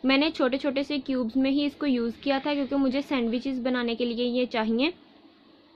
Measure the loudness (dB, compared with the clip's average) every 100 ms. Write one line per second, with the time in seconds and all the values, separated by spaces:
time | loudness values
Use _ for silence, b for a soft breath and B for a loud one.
0 | 4 2 2 2 0 2 0 -2 -2 -4
1 | -2 -2 0 2 2 2 0 -2 0 2
2 | 0 -4 -2 -2 0 -2 0 2 2 0
3 | -2 -2 0 -2 -2 -2 -2 0 -2 -2
4 | -2 0 0 0 0 0 0 2 0 -2
5 | -20 -20 -20 -20 -20 -20 -20